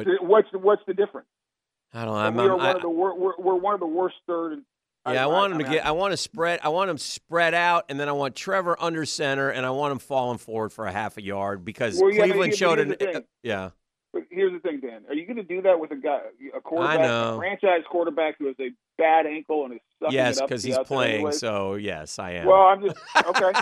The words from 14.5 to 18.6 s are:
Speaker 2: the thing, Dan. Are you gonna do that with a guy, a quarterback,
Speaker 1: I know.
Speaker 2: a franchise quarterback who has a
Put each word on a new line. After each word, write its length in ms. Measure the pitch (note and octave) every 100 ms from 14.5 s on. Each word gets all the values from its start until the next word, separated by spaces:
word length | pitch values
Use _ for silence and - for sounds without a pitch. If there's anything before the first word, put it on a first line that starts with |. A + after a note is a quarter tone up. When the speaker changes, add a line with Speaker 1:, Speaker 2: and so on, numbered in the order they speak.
Speaker 2:
the 60 | F3
thing, 220 | F3 C#3+
Dan. 220 | B2 A2+ G#2
Are 60 |
you 100 | D3+ F3
gonna 180 | A#3
do 180 | F3 F3+
that 160 | F#3+ E3+
with 140 | D#3
a 40 | D3+
guy, 240 | D#3+ - G#2+ - -
a 60 | C3
quarterback, 380 | - E3 C#3+ D#3+
Speaker 1:
I 40 |
know. 320 | D#3 A#2 A#2
Speaker 2:
a 40 | A2+
franchise 440 | F#3 G3+ G3 E3+ -
quarterback 500 | F3 E3 D3+ D#3 D3
who 80 | C#3
has 100 |
a 120 | C3